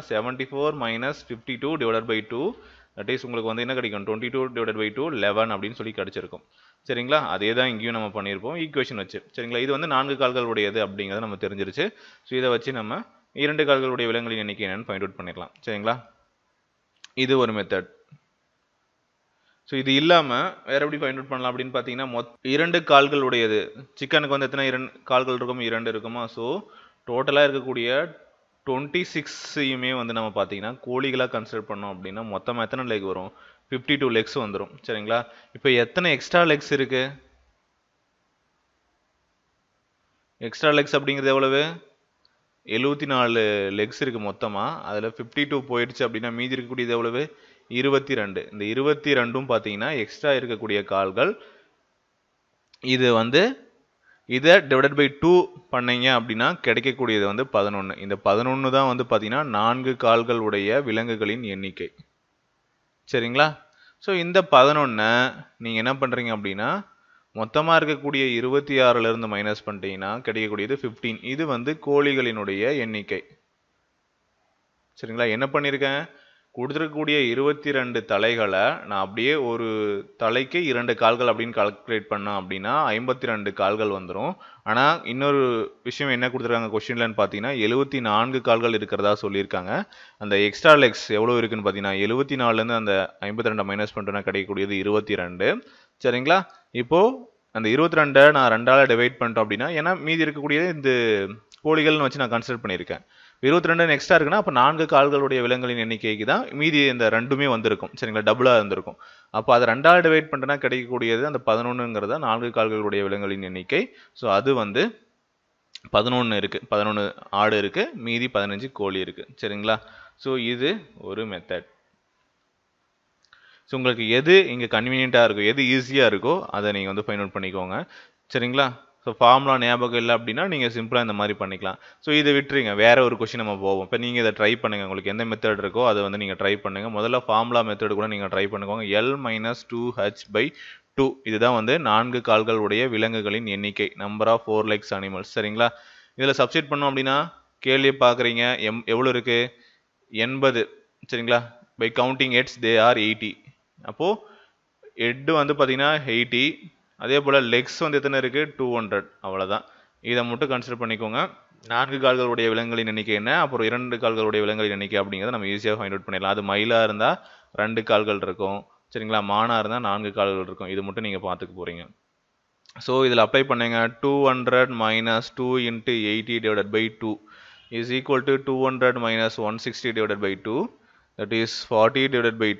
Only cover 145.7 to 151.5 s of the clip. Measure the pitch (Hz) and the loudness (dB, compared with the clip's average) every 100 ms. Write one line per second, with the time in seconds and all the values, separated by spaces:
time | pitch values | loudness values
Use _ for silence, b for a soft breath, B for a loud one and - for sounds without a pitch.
145.7 | - B B B B 135 135 123 165 143 | 0 B B B B 0 2 2 2 -2
146.7 | 143 143 135 135 135 165 - _ _ 131 | -2 0 0 0 0 -2 -8 _ _ 0
147.7 | 135 139 135 127 120 120 117 120 123 107 | 4 4 6 4 6 2 2 0 0 -2
148.7 | 113 113 113 131 123 120 117 123 - b | -4 -2 0 2 0 0 0 0 -6 b
149.7 | b b _ _ 107 117 135 135 120 107 | b b _ _ -4 -2 2 2 2 -2
150.7 | - _ _ - 120 117 120 117 | -6 _ _ -10 -6 2 0 0